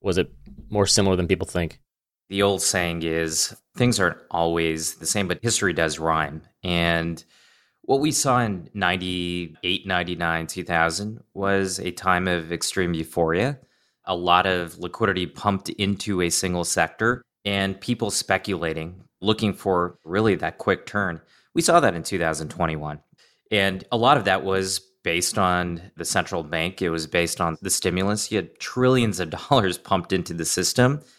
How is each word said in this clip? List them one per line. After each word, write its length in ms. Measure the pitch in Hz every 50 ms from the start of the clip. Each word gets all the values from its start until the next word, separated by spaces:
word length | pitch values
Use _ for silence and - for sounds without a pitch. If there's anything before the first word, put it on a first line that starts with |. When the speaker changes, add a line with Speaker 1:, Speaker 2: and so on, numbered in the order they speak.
Speaker 1:
was 180 | - 98 87 90
it 120 | 87 - - - - - - - - -
more 160 | 107 104 98
similar 300 | - - - 98 98 92
than 120 | 90 87
people 200 | 85 95 85 92
think? 320 | - - 90 85 80 - - _ _ _ _ _ _ _ _ _ -
Speaker 2:
The 140 | 98 98 101
old 180 | 101 98 87
saying 400 | - - - 92 87 85 85 85
is, 540 | 82 82 80 82 82 80 78 - - - - - _ _ -
"Things 240 | - 123 123 113 98
aren't 200 | 92 85 78 - - -
always 640 | - 85 82 85 85 85 82 82 80 80 78 - -
the 120 | - 82
same, 200 | - - 107 98
but 120 | 85 85 -
history 320 | - 117 - - 104 92 78
does 240 | 82 82 78 76
rhyme." 460 | 78 80 80 80 80 76 71 76 80 - - _ _ -
And 580 | 90 87 85 85 85 85 82 82 85 82 - - _ _ _ _ _ _ _ _ _ _ _
what 200 | - - 135 135
we 100 | 151 156
saw 280 | 135 - - 139 123 123
in 300 | 120 107 98 90 80 - -
ninety-eight, 1120 | 101 95 87 95 92 90 90 92 87 87 87 87 87 87 78 78 - - 90 95 95 -
ninety-nine, 580 | 95 92 87 85 85 87 82 85 82 82 82 82
two 180 | - - 92 85
thousand 600 | - 85 82 82 82 80 95 104 107 113 120 - _ -
was 460 | 95 98 98 98 98 98 92 92 95
a 120 | - 90
time 360 | 90 - 95 95 90 90 92
of 240 | 92 90 85 80 82
extreme 420 | 87 80 - - - 98 92 85 85
euphoria, 640 | 80 78 - - 87 85 80 82 92 113 139 143 - _ _ _ _ _ _ _ _ -
a 100 | 98 92
lot 320 | 87 87 87 87 90 92
of 320 | 95 92 90 87 82 85 87
liquidity 480 | 90 85 - - 113 98 92 92 90
pumped 420 | - - - - 104 98 98 - -
into 520 | - - 101 98 101 95 - 104 98 90
a 80 | 87 85
single 340 | - - 98 90 90 87 85
sector, 580 | - - 90 82 80 - - 110 117 127 123 - _ _ _ -
and 360 | 101 101 98 98 95 95 -
people 300 | - - 120 - 113 104
speculating, 920 | - - - - 95 95 - 107 95 80 85 80 78 80 78 85 90 92 - _ _ -
looking 320 | 95 104 110 - 110 104 92
for 460 | - - 98 90 87 87 87 - _ -
really 320 | 80 90 104 110 110 92
that 220 | 82 85 82 -
quick 280 | - - 104 92 - -
turn. 360 | - - 104 98 90 82 80 _ _ _ _ _ _ -
We 80 | 165
saw 180 | 165 185 170 175
that 140 | 143 104 87
in 80 | 82
two 160 | 78 - 101
thousand 320 | 85 85 80 78 76 78 76
twenty-one. 520 | - 82 82 80 78 76 76 76 76 76 _ _ _ _ _ _ _ _ _ -
And 320 | 107 101 98 98 92 95 - -
a 60 | 120
lot 200 | 113 117 131 147
of 80 | 131 95
that 180 | 98 92 95 76
was 360 | 95 95 95 95 95 92 - - _ _ _ -
based 340 | 87 85 87 87 - -
on 540 | 104 95 90 90 90 87 87 87 82 87 - -
the 80 | - 82
central 360 | - - 95 82 - 95 85
bank. 400 | 78 76 82 80 82 90 92 -
It 80 | 95 85
was 160 | 82 80 80
based 340 | 78 - 87 85 85 - -
on 180 | 90 82 80 -
the 80 | - 92
stimulus. 640 | - - - 92 87 90 95 101 104 107 - -
You 60 | 117
had 220 | 101 85 - - -
trillions 600 | - - - 127 127 127 131 127 117 107 90 90
of 100 | 90 80
<laughs> 200 | 90 - - -
dollars 280 | 143 123 98 92 87
pumped 340 | - - - 98 92 85 -
into 220 | 95 90 85 - 85
the 120 | 82 80
system. 560 | - - 98 - - - 127 123 131 143 151 - - _